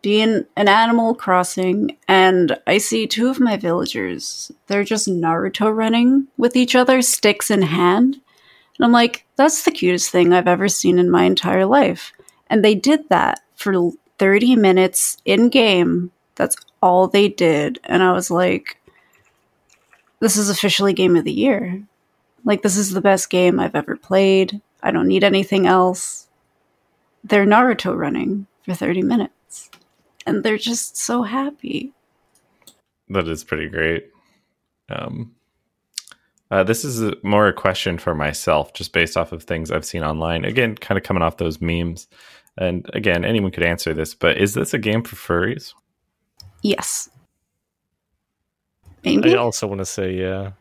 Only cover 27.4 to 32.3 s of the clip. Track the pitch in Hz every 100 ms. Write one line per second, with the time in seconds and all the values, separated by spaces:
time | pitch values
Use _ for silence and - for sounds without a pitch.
27.4 | 202 214 247 220 185 175 143 - - 202
28.4 | 196 _ - 180 190 175 185 240 - _
29.4 | _ - - - _ _ _ _ - 214
30.4 | 226 214 233 233 - - - 240 214 247
31.4 | 277 294 - - 269 _ _ _ _